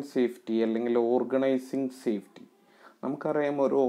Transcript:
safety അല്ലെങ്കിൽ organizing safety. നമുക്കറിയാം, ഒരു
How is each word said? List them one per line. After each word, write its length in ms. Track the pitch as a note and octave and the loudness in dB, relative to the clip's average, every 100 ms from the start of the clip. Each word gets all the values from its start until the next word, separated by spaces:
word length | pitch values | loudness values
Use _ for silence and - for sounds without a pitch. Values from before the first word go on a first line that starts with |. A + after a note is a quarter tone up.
| C#3+ | -4
safety 440 | C3+ A#2+ A#2+ - A2+ A2+ | 0 0 0 -4 0 0
അല്ലെങ്കിൽ 320 | A2+ A#2+ A#2+ A#2 | 0 0 2 2
organizing 760 | B2 B2 C3 C3+ C3 B2+ C3 C3 - | 2 0 0 2 0 -2 -4 -4 -4
safety. 420 | B2+ G#2 - - - _ _ _ - _ C3 | -4 -4 -4 -20 -20 _ _ _ -20 _ -8
നമുക്കറിയാം, 520 | D3 D#3 D3+ D3 C#3+ C3+ | -6 -2 0 0 2 2
ഒരു 120 | C3+ | 2